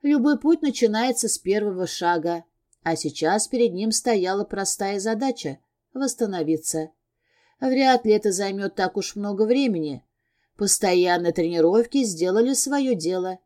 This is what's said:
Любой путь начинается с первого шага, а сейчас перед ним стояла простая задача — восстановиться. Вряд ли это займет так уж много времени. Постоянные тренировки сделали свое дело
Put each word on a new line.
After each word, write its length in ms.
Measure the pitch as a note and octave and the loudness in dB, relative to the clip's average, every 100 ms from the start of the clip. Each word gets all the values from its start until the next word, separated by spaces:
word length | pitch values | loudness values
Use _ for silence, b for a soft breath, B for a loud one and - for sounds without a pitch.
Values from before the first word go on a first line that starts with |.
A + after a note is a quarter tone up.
Любой 380 | C#4+ D4 B3+ D4 | 2 2 2 2
путь 240 | D4 E4 | 2 2
начинается 640 | D4 A#3+ A#3 G#3+ B3 B3 A3+ | 2 2 0 2 -2 -2 -2
с 80 | - | -4
первого 480 | F3+ G3+ G#3 F#3 F3+ | -2 0 0 -4 -6
шага, 580 | - F3 F3 E3 E3+ E3+ _ _ _ | -2 0 0 0 -4 -8 _ _ _
а 140 | - D#3+ | -4 -4
сейчас 520 | D#3 C#3 D#3+ G3+ G#3 | -4 -2 0 0 -2
перед 260 | B3+ A#3 | 0 0
ним 180 | F3 A3 | 0 -2
стояла 540 | G#3+ B3+ A3 F3+ G3 G#3 | -2 0 0 0 -2 -4
простая 540 | G3 F#3+ - G3 G3+ | -4 -6 -4 -4 -4
задача — 600 | G3+ A3 C4+ A#3+ D3+ C3+ _ _ _ | -4 -2 -4 -4 -8 -10 _ _ _
восстановиться. 960 | C4 C4+ - F#3+ F#3 D#3 D#3+ - D#3+ D#3 _ _ _ _ _ _ _ | -6 -6 -2 -4 -2 -2 -2 -2 -6 -6 _ _ _ _ _ _ _
Вряд 460 | C4 C4 C4+ B3+ A3 | -2 2 4 4 4
ли 80 | |
это 180 | G#3+ G#3 | 2 2
займет 440 | F#3 G3 G3 G3 F#3+ | -2 -2 -4 -6 -2
так 220 | F#3 G3+ | -4 -2
уж 180 | F#3+ - | -6 -6
много 280 | G3+ G3 | -6 -2
времени. 600 | G#3+ B3+ C4+ F3+ D3+ C3 _ _ _ _ _ _ | 2 2 2 0 -4 -8 _ _ _ _ _ _
Постоянные 760 | G3+ - G3+ F3+ F3+ F3 F3 | -2 0 2 4 4 2 0
тренировки 720 | E3 E3 E3+ D#3+ G#3 A#3 C#4 | 0 -2 4 4 4 2 0
сделали 500 | A#3 E3 F#3 G3 A#3+ | -2 -2 0 2 2
свое 400 | C4+ - C#4+ C4+ | 0 0 0 0
дело 460 | G#3+ D#3+ F#3 F#3 F#3 | 0 -2 -2 -4 -8